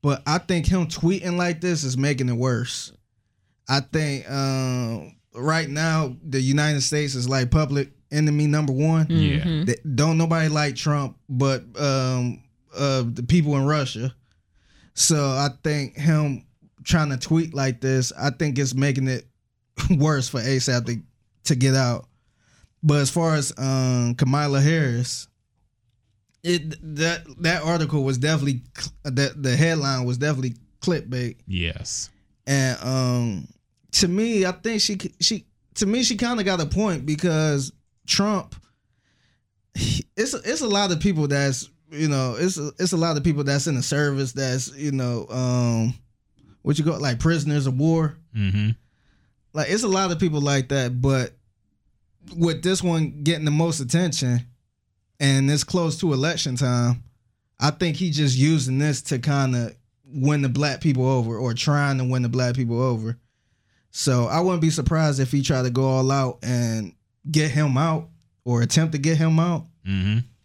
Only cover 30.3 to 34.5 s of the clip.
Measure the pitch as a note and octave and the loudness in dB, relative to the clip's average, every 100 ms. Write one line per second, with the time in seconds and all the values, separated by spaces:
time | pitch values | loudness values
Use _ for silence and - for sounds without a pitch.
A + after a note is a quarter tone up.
30.3 | C3+ C3 A#2 _ _ - E3+ - B2+ B2 | -2 -4 -8 _ _ -2 -2 -2 -6 -6
31.3 | - - F#2 E2+ D#2+ - - - _ _ | -8 -8 -4 -4 -6 -10 -10 -10 _ _
32.3 | _ - C#3 C3 B2 B2 C3 B2+ B2 A#2+ | _ -2 0 0 -2 -4 -2 0 0 -2
33.3 | F#2+ - _ _ _ _ - F#3+ F#3 A3+ | -6 -10 _ _ _ _ 0 0 0 0
34.3 | A3 F#3 | 0 0